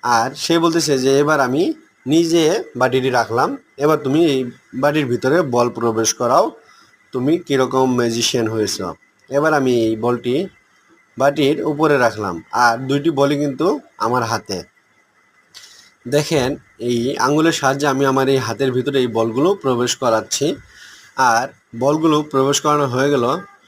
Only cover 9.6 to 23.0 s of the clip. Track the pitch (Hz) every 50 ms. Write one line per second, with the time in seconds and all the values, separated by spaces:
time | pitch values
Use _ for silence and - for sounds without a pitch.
9.6 | 135 127 123 123 113 110 113 110 110 120 123 120 123 123 123 147 196 190 _ _
10.6 | _ _ _ _ _ _ _ _ _ _ _ - 131 143 143 151 147 135 147 -
11.6 | - - 151 143 156 156 147 135 123 113 107 - 104 98 87 82 - _ - 110
12.6 | 123 120 117 120 131 131 139 143 143 165 156 135 139 139 147 143 147 143 135 123
13.6 | 151 180 247 294 - - _ - 104 113 120 123 117 110 117 107 - - 101 90
14.6 | 78 _ _ _ _ _ _ _ _ _ _ _ _ _ _ _ _ _ _ -
15.6 | - - - - - _ _ _ _ 123 135 147 147 - 170 147 135 131 143 -
16.6 | _ _ _ _ 113 123 123 120 117 127 - - - 127 147 151 160 165 160 -
17.6 | - 135 135 143 143 147 135 135 139 135 131 135 135 131 139 131 113 107 113 104
18.6 | 139 131 120 127 123 143 139 135 127 120 107 113 113 113 110 123 143 180 196 196
19.6 | - 135 127 120 123 120 - - - 120 113 110 107 - - - 139 156 - -
20.6 | - - - - - - - - - - _ - 135 123 113 113 123 139 - _
21.6 | _ _ - 117 123 139 147 156 156 165 151 151 151 151 - 135 135 139 143 143
22.6 | - 156 147 147 143 131 120 127